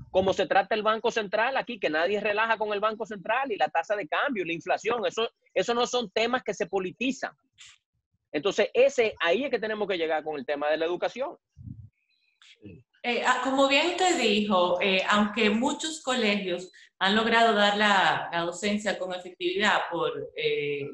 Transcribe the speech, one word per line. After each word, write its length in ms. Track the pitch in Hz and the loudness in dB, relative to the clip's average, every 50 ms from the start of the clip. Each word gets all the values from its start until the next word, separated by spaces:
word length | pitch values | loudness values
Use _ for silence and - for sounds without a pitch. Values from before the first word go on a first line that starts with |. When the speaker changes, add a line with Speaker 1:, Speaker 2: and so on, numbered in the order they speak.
| - - | -12 -2
Speaker 1:
como 240 | - 185 196 196 180 | 0 2 2 2 2
se 120 | - 185 | 0 0
trata 280 | - 180 196 196 - 233 | 2 2 2 2 2 0
el 80 | 214 202 | 0 0
Banco 280 | 214 220 220 - 226 | 0 0 0 0 -2
Central 460 | - 233 208 190 214 214 226 262 269 | 0 -2 -2 -2 0 0 0 0 0
aquí, 220 | 240 180 - 240 196 | -2 -4 -6 -6 -4
que 100 | - 160 | -2 0
nadie 320 | 151 156 170 190 208 202 | 0 2 2 0 0 -2
relaja 380 | 208 214 202 208 226 226 226 202 | -2 -2 0 0 0 0 0 0
con 160 | 214 208 208 | -2 -2 -2
el 60 | 202 | -2
Banco 260 | 208 220 220 220 226 | -2 -2 -2 -4 -8
Central 460 | - 214 190 165 208 226 262 269 277 202 | -8 -10 -8 -4 -2 -2 -2 -2 -2 -2
y 40 | |
la 120 | 170 151 151 | -2 -2 0
tasa 280 | - 165 170 - 208 | 0 -2 -2 -2 -4
de 100 | 208 196 | -4 -4
cambio, 380 | - 170 185 233 294 247 190 170 | -2 -2 -2 0 0 -2 -4 -4
la 80 | 165 170 | -4 -6
inflación. 540 | 160 - 180 156 135 - 214 233 240 196 | -4 -2 -2 -2 -2 0 -2 -2 0 -2
Eso, 240 | 165 - 220 233 - - _ _ _ - | -2 -2 -2 -4 -4 -6 _ _ _ -2
eso 180 | 185 185 240 240 | -2 0 0 0
no 140 | 240 247 | 0 0
son 240 | - 247 247 240 196 | 0 0 -2 -4 -2
temas 320 | - 226 226 240 254 247 - | -2 0 0 0 0 -2 -2
que 100 | 220 190 | -4 -4
se 140 | - 208 | -4 -4
politizan. 680 | 170 196 196 190 185 - - 240 269 - - - - - _ _ _ _ - - - - _ _ _ _ _ _ _ _ _ _ _ - | -2 -2 -2 -4 -4 -6 -4 -4 -4 -2 -4 -6 -10 -10 _ _ _ _ -20 -20 -20 -20 _ _ _ _ _ _ _ _ _ _ _ -6
Entonces, 360 | 151 143 196 175 - 202 - - | -2 -2 0 2 2 0 2 4
ese, 400 | 233 262 277 - - 226 214 - - | 4 4 4 4 2 0 0 0 0
ahí 240 | 160 170 180 226 285 | 0 2 2 2 0
es 60 | 269 | -2
que 80 | 247 208 | -2 -2
tenemos 300 | 220 214 220 214 208 185 | -2 -4 -4 -4 -2 -2
que 80 | 196 | -2
llegar 260 | 170 160 160 156 156 147 | -2 -2 -2 -2 -2 -4
con 140 | 156 156 | -4 -8
el 80 | 143 127 | -6 -6
tema 240 | - 147 143 147 151 | -4 -4 -2 0 0
de 80 | 156 | 0
la 80 | 156 160 | 0 0
educación. 540 | 170 180 175 208 175 - 233 269 339 - - _ _ _ - - - - - - - _ _ _ _ _ _ _ _ _ _ - - - _ 107 101 85 - - _ _ _ - | -2 -2 -2 -4 -4 -4 -6 -8 -8 -8 -12 _ _ _ -18 -16 -16 -16 -16 -18 -20 _ _ _ _ _ _ _ _ _ _ -20 -20 -20 _ -20 -20 -20 -20 -20 _ _ _ -6
Speaker 2:
Eh, 200 | 240 240 - - | -4 -4 0 0
ah, 160 | - 247 - - | 0 0 0 0
como 240 | 269 262 277 277 269 | 0 2 4 4 4
bien 240 | 277 285 320 359 349 | 4 2 2 2 0
usted 260 | - 370 359 339 254 | 2 2 2 2 2
dijo, 600 | 233 214 208 214 208 202 196 180 180 180 180 180 202 | 2 2 2 2 2 2 2 4 4 2 2 0 0
eh, 200 | 196 190 185 - - | 2 2 2 2 2
aunque 400 | 208 208 214 208 - 226 220 208 | 2 2 2 2 0 0 2 2
muchos 540 | 208 226 254 294 - - 330 320 - - - | 2 2 0 -2 -2 -4 -6 -8 -8 -6 -4
colegios 680 | 262 254 233 220 208 208 196 185 180 175 - - - - - - - _ - | -2 -2 0 2 0 0 0 -2 -4 -4 -6 -6 -10 -18 -20 -20 -20 _ -2
han 160 | 180 196 208 | 0 2 2
logrado 400 | 226 220 226 226 233 233 220 208 | 2 4 4 6 6 6 6 6
dar 220 | 208 202 208 208 | 6 4 4 4
la, 520 | 208 214 208 202 190 170 156 143 - - - | 4 4 4 6 6 4 4 2 0 -2 -4
la 100 | 170 170 | -4 -2
docencia 580 | 170 175 170 - 214 202 208 208 - 190 180 180 | -2 -4 -4 -4 -2 -2 -2 -2 -2 -2 -4 -4
con 160 | 185 185 180 | -4 -6 -8
efectividad 680 | 180 - 180 - - 180 175 185 196 214 196 175 156 - - | -8 -10 -12 -8 -4 -4 -2 0 2 2 2 2 2 0 -2
por, 400 | 170 165 156 151 156 139 - - - | -2 -2 -2 -2 -2 -4 -8 -8 -6
eh, 520 | - 156 151 147 147 147 147 143 143 143 143 | -4 -2 -2 -2 -2 -2 -4 -4 -4 -6 -8